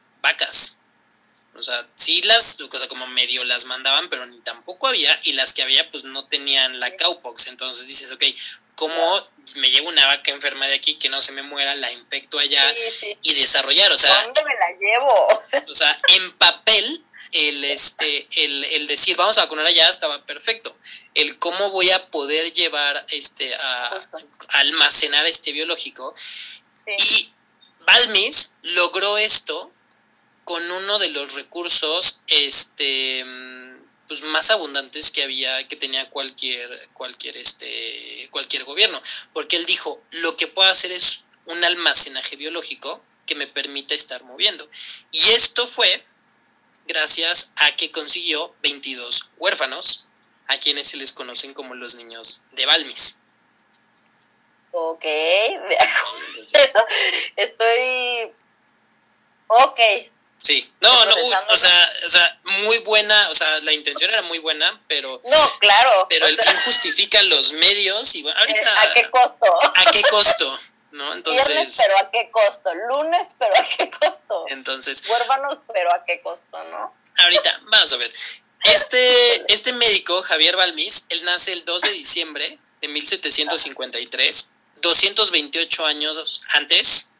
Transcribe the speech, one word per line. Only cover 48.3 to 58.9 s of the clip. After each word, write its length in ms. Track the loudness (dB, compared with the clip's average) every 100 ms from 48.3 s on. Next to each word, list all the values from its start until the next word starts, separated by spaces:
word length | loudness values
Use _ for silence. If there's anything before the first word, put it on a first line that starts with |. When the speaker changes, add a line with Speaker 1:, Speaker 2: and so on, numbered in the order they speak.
| -6 -8 _
Speaker 1:
veintidós 680 | -6 -4 -8 -10 -2 0 -2 _
huérfanos, 680 | -4 -2 -4 0 0 0 -4 _ -20 _ -8
a 120 | -4
quienes 300 | -2 2 0
se 80 | 2
les 140 | -2
conocen 440 | -2 -2 -2 -2 -8
como 180 | -18
los 220 | -8 -4 -4
niños 480 | -6 -4 -2 -2 -6
de 160 | -6 0
Balmis. 560 | 0 0 2 2 2 _ _ _ _ _ _ _ _ _ _ -20 _ _ _ _
Speaker 2:
Ok, 320 | -8 -8 -6
de 760 | -6 -4 0 0 0 -4 -4 0
acuerdo. 480 | 0 0 -4 -10 -16
Speaker 1:
Entonces 440 | -12 0 4 4 4 0 -2
Speaker 2:
<laughs> 320 | -2 -4 -8 -6
Estoy... 960 | -6 -2 0 0 -2 -4 -6 -8 -10 -14 _ _ _ _ _